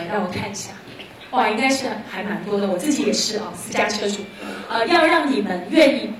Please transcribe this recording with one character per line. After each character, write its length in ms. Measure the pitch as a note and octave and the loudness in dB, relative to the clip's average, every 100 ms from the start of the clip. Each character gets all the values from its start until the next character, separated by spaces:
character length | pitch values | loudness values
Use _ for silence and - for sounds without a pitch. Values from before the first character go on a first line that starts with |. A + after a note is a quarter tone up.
| E3+ | -4
让 100 | G#3 | -2
我 80 | F#3 | -2
看 220 | G3+ G3 | -4 -6
一 20 | |
下。 180 | G3+ - - - - - - - | -8 -12 -14 -18 -18 -18 -18 -2
哇， 180 | B3+ G#3+ | 2 2
应 80 | A3 | 2
该 100 | C4+ | 2
是 180 | C4+ B3 G#3 - | 2 -2 -6 -8
还 100 | F#3+ | -8
蛮 220 | G3 E3+ | -6 -6
多 160 | F#3+ G3+ | -2 0
的， 80 | G3+ | 0
我 100 | F3+ | 0
自 160 | D4+ | 0
己 100 | - | 2
也 80 | - | 2
是 260 | - - G#3 | 0 -2 -4
啊， 140 | - - | -6 -10
私 180 | - | -6
家 140 | - G#3+ | -2 -2
车 200 | G#3 G3+ | 0 -2
主。 100 | - - - - - - | -4 -8 -12 -12 -10 -4
呃， 160 | A3+ A3+ | 0 4
要 160 | F4 | 6
让 280 | D#4+ F4 D4 | 6 4 4
你 100 | A3+ | 2
们 240 | F#3+ F3+ F3 | 0 -2 2
愿 240 | D#4+ C#4 - | 6 6 6
意 160 | - | -4